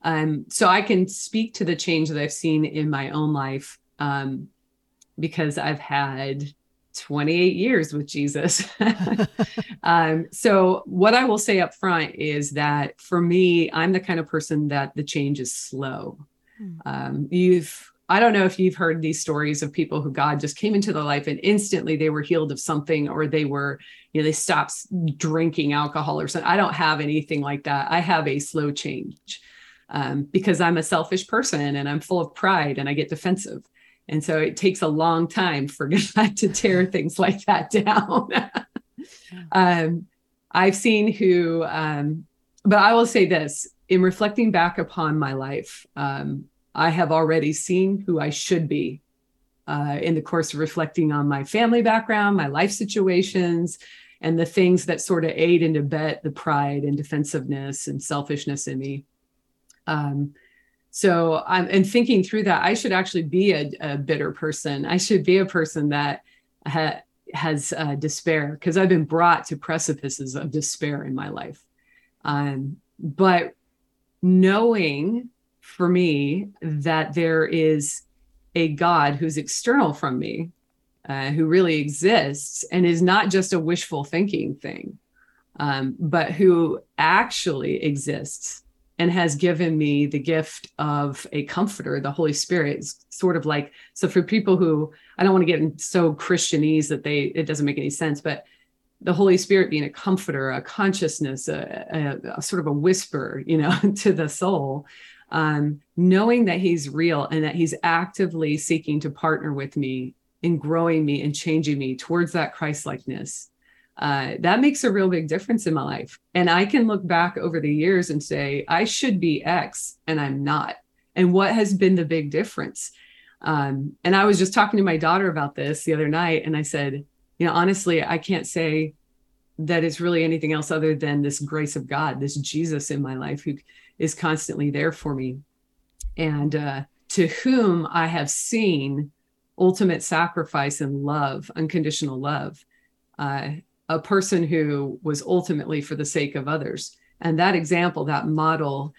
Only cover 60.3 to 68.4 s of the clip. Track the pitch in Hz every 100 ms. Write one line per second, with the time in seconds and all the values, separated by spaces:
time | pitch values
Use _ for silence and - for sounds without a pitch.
60.3 | - _ _ _ _ _ - 196 170 165
61.3 | 160 - 185 180 196 190 240 240 208 185
62.3 | 220 196 165 180 226 240 185 190 180 156
63.3 | 180 202 156 147 - 151 143 139 147 147
64.3 | - 156 151 151 139 - 175 - 196 151
65.3 | 190 190 180 156 160 147 143 143 139 _
66.3 | _ _ _ - 160 156 - - _ -
67.3 | 143 160 147 - - 151 143 151 - 170
68.3 | 156